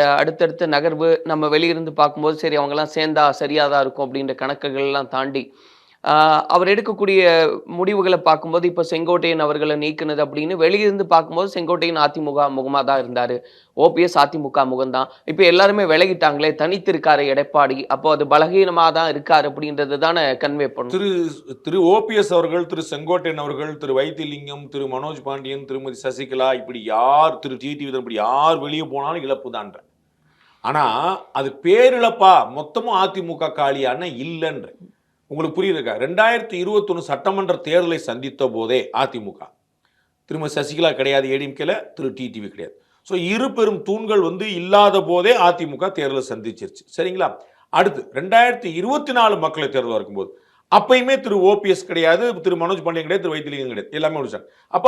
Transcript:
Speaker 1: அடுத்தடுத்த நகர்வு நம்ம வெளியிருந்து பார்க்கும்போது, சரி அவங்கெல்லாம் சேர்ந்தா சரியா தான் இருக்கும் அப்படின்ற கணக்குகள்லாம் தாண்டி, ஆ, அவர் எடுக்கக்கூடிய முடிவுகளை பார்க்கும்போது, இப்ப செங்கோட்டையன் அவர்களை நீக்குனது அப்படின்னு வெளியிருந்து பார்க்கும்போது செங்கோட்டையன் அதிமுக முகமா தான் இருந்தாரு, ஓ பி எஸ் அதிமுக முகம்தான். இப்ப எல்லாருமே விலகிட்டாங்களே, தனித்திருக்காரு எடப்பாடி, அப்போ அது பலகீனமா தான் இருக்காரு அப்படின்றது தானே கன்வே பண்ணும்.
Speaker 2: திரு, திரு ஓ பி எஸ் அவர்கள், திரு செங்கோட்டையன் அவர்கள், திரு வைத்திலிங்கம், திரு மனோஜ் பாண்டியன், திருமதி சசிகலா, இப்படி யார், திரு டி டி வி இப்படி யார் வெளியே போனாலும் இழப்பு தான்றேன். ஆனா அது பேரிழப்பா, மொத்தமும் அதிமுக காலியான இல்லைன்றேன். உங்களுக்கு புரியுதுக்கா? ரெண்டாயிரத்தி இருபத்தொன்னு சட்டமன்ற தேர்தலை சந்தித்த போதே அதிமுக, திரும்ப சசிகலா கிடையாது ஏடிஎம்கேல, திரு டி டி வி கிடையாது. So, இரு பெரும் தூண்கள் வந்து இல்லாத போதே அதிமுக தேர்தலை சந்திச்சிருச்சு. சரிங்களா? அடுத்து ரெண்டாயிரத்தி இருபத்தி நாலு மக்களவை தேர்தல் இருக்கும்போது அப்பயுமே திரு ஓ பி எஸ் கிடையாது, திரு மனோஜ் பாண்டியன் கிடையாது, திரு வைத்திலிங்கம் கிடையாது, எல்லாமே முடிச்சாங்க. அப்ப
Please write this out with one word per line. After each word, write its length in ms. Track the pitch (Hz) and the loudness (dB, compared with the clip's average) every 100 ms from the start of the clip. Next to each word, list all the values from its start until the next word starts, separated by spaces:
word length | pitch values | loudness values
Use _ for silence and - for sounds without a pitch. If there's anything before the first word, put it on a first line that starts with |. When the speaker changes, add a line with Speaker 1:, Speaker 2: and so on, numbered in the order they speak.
| 143 | 4
Speaker 1:
அடுத்தடுத்த 540 | 143 151 160 165 165 170 | 4 2 0 -2 0 0
நகர்வு 420 | 143 165 151 165 160 | 2 0 2 2 2
நம்ம 240 | 165 156 151 | 0 -2 2
வெளியிருந்து 440 | 151 170 165 160 | 2 2 -2 -2
பார்க்கும்போது, 440 | 151 147 151 151 156 | 2 2 2 -2 0
சரி 220 | 165 151 | 0 0
அவங்கெல்லாம் 360 | 143 147 151 160 | 0 -2 -2 -2
சேர்ந்தா 300 | 156 156 147 | 0 4 2
சரியா 320 | 135 143 151 143 | 2 -2 0 2
தான் 160 | 143 135 | 2 0
இருக்கும் 220 | 135 135 | -4 -6
அப்படின்ற 280 | 135 135 131 | -4 -6 -4
கணக்குகள்லாம் 800 | 131 139 143 135 139 139 127 131 | -6 -6 -6 -4 -2 -2 -4 -4
தாண்டி, 300 | 135 135 - _ _ _ _ _ | -4 -6 -8 _ _ _ _ _
ஆ, 100 | - 151 156 151 - | 2 4 6 4 4
அவர் 220 | 175 185 | 2 4
எடுக்கக்கூடிய 500 | 208 220 214 202 190 175 165 160 - - | 0 -2 -2 2 4 6 6 4 0 -6
முடிவுகளை 480 | 175 190 208 185 175 | -4 -2 0 2 2
பார்க்கும்போது, 460 | 160 156 165 165 175 | 4 2 0 0 0
இப்ப 160 | 175 | -2
செங்கோட்டையன் 600 | 165 165 170 175 165 160 | -4 -2 0 0 0 0
அவர்களை 320 | 147 147 151 147 | 0 0 -2 -2
நீக்குனது 460 | 151 156 156 147 | -4 -4 -4 -2
அப்படின்னு 300 | 143 143 156 185 | -2 -2 -4 2
வெளியிருந்து 500 | 165 202 208 196 185 | 2 4 2 0 4
பார்க்கும்போது 440 | 165 160 160 196 | 4 4 -2 -2
செங்கோட்டையன் 480 | 185 165 175 170 160 | -4 -2 -2 0 2
அதிமுக 460 | 147 160 147 143 143 | 0 0 -4 0 0
முகமா 280 | 135 131 139 | -2 -2 0
தான் 180 | 131 135 | 0 0
இருந்தாரு, 340 | 123 123 120 123 - _ _ - | -2 -4 -2 -4 -10 _ _ 2
ஓ 120 | 165 | 2
பி 80 | 165 | 4
எஸ் 160 | 175 175 | 2 4
அதிமுக 460 | 143 165 139 143 131 | 2 0 -2 0 0
முகம்தான். 440 | 127 131 127 131 - - | 0 -2 -2 -4 -8 -4
இப்ப 180 | 160 | 4
எல்லாருமே 400 | 180 175 196 208 180 | 6 6 6 4 4
விலகிட்டாங்களே, 640 | 160 190 175 156 143 156 151 | 4 4 2 2 2 0 0
தனித்திருக்காரு 680 | 156 190 185 165 160 143 143 | -2 -2 -2 0 4 4 2
எடப்பாடி, 500 | 135 139 151 135 135 143 | 0 2 2 2 0 -4
அப்போ 220 | 131 151 | -2 0
அது 140 | 147 147 | 0 4
பலகீனமா 600 | 147 160 190 185 170 165 | 4 4 4 4 4 4
தான் 180 | 156 165 | 2 0
இருக்காரு 360 | 147 147 156 143 | -2 2 2 2
அப்படின்றது 500 | 143 147 143 139 139 | -4 -6 -4 -4 0
தானே 260 | 160 170 143 127 | 0 2 0 0
கன்வே 300 | 147 147 135 | -2 -2 -4
பண்ணும். 280 | - 123 185 | -6 -6 -4
Speaker 2:
திரு, 140 | 202 180 165 - - 131 | -2 -2 -4 -6 -16 -14
திரு 200 | 160 185 | -4 2
ஓ 100 | 175 208 220 | 4 4 2
பி 100 | 214 | 0
எஸ் 180 | - | 2
அவர்கள், 320 | 175 170 175 170 | 2 0 -2 -4
திரு 200 | 165 156 | -6 -8
செங்கோட்டையன் 580 | 147 160 180 165 156 | -8 -2 -2 -2 -6
அவர்கள், 280 | 143 135 156 147 | -6 -8 -8 -8
திரு 160 | 143 | -2
வைத்திலிங்கம், 720 | 131 151 156 151 143 143 143 143 | -2 -2 -6 -10 -12 -14 -16 -12
திரு 180 | 143 139 | -8 -6
மனோஜ் 340 | 131 151 147 | -6 -8 -10
பாண்டியன், 420 | 127 139 135 139 135 | -10 -10 -10 -12 -10
திருமதி 340 | 135 135 120 | -10 -10 -8
சசிகலா, 480 | 131 127 131 131 131 | -8 -8 -6 -2 0
இப்படி 280 | 127 113 123 | -2 -6 -12
யார், 540 | 110 110 127 143 160 156 | -4 0 4 4 4 0
திரு 180 | 139 127 | -8 -10
டி 160 | 135 | -10
டி 120 | 147 139 | -10 -8
வி 80 | 131 | -8
இப்படி 220 | 117 107 | -6 -4
யார் 400 | 107 135 156 151 | 0 2 2 0
வெளியே 300 | 143 151 156 | -2 -6 -6
போனாலும் 400 | 139 143 170 135 | -6 -6 -6 -4
இழப்பு 240 | 135 123 | -6 -6
தான்றேன். 360 | 113 101 - _ _ _ _ _ _ _ _ | -12 -12 -18 _ _ _ _ _ _ _ _
ஆனா 200 | 113 151 127 113 165 185 - | -4 0 0 0 -2 -4 -6
அது 200 | 131 139 135 | -4 -4 -2
பேரிழப்பா, 720 | 170 214 254 247 220 - 190 165 120 | 4 6 6 6 0 6 8 8 4
மொத்தமும் 480 | 135 147 - 233 190 | -4 -8 -6 -2 0
அதிமுக 500 | 190 190 170 160 160 | 0 -2 -8 -6 -6
காலியான 580 | 156 139 139 131 135 175 120 | -2 -2 0 -2 -4 -8 -10
இல்லைன்றேன். 640 | 151 165 160 135 - - - _ _ _ - | -12 -6 -6 -6 -14 -20 -20 _ _ _ -12
உங்களுக்கு 260 | 147 160 165 | -8 -6 -2
புரியுதுக்கா? 360 | 196 160 120 123 | -2 -2 -4 -6
ரெண்டாயிரத்தி 580 | 135 180 220 233 - 175 | -4 0 2 0 -4 -8
இருபத்தொன்னு 400 | 180 208 202 170 160 | -2 -2 -2 -4 -6
சட்டமன்ற 440 | 135 196 196 185 170 160 | -4 -2 -2 -2 -4 0
தேர்தலை 320 | 170 170 156 135 | 0 2 -2 -6
சந்தித்த 380 | 120 135 131 131 | -8 -10 -4 -2
போதே 320 | 110 113 127 101 117 | -2 -2 -2 -2 -2
அதிமுக, 440 | 135 120 101 85 - _ _ _ _ _ _ _ - | -4 -6 -12 -16 -20 _ _ _ _ _ _ _ -12
திரும்ப 200 | 156 151 156 | -8 -6 -4
சசிகலா 360 | 147 151 165 135 | -4 0 0 2
கிடையாது 320 | 135 139 131 | 2 2 2
ஏடிஎம்கேல, 640 | 135 139 131 151 214 - | -2 -4 -6 -4 -4 -8
திரு 160 | - 135 | -8 -8
டி 140 | 113 123 | -8 -10
டி 120 | 107 | -10
வி 80 | 101 | -14
கிடையாது. 260 | - 98 - _ _ - | -14 -16 -18 _ _ -8
So, 100 | 185 170 | -4 -2
இரு 140 | 220 262 | -2 -2
பெரும் 280 | - 220 196 | 0 0 0
தூண்கள் 400 | 190 214 220 214 165 | -4 -4 0 0 0
வந்து 240 | 185 214 | -2 -6
இல்லாத 440 | 175 180 202 202 196 | -6 2 4 6 4
போதே 280 | 160 175 190 240 | 2 2 4 4
அதிமுக 480 | 175 175 160 131 190 185 | 4 2 -4 -6 -6 -4
தேர்தலை 260 | 139 135 127 | -4 -4 -6
சந்திச்சிருச்சு. 540 | 113 110 - 95 - _ - | -8 -10 -12 -14 -18 _ -6
சரிங்களா? 320 | 180 185 160 - - _ _ | -6 -2 -4 -4 -20 _ _
அடுத்து 280 | 160 196 - - | 0 0 -2 -10
ரெண்டாயிரத்தி 560 | 139 185 226 240 240 185 | -10 2 4 4 2 -6
இருபத்தி 380 | 160 208 294 294 | -6 -2 -2 0
நாலு 240 | 247 220 180 | 2 2 2
மக்களவை 340 | 156 156 139 | -2 -4 -4
தேர்தல் 300 | 135 120 110 | -2 -2 -4
இருக்கும்போது 320 | 98 98 95 - _ _ - | -6 -8 -10 -14 _ _ 0
அப்பயுமே 440 | 208 - 254 254 269 | 2 4 4 4 0
திரு 180 | 269 202 | 0 2
ஓ 100 | 185 208 | 4 4
பி 100 | 202 | 2
எஸ் 180 | 175 - | -2 -2
கிடையாது, 540 | 170 165 175 240 185 | 0 2 4 0 -2
திரு 140 | 175 175 | -2 -2
மனோஜ் 280 | 170 190 | -2 -2
பாண்டியன் 240 | 160 165 156 | -4 -4 -2
கிடையாது, 160 | 190 | -2
திரு 100 | 170 | -2
வைத்திலிங்கம் 380 | 156 147 143 127 | -6 -6 -8 -8
கிடையாது, 180 | 104 95 | -8 -8
எல்லாமே 240 | 151 151 156 | -4 -2 -2
முடிச்சாங்க. 280 | 123 104 - _ _ | -6 -10 -16 _ _
அப்ப 120 | 185 | 4